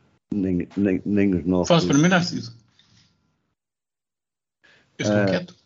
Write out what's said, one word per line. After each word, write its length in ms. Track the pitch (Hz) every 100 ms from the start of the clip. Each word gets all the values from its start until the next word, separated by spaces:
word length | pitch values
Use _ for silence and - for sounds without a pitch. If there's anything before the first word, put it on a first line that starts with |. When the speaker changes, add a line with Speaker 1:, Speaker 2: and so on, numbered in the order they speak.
| _ _ -
Speaker 1:
nem, 340 | 104 95 90 - -
nem, 260 | 101 92 -
nem 300 | 101 98 87
os 100 | 76
nossos 220 | 92 85
Speaker 2:
Faz 180 | 170 175
para 120 | 143
mim, 100 | 170
Narciso. 480 | 185 - 127 - - _ _ _ _ _ _ _ _ _ _ _ _ _ _ _ _ _ _ _ _ _ _ _ -
Eu 60 | 104
estou 120 | 104
Speaker 1:
Ah, 40 | 98
Speaker 2:
quieto. 300 | 90 87 -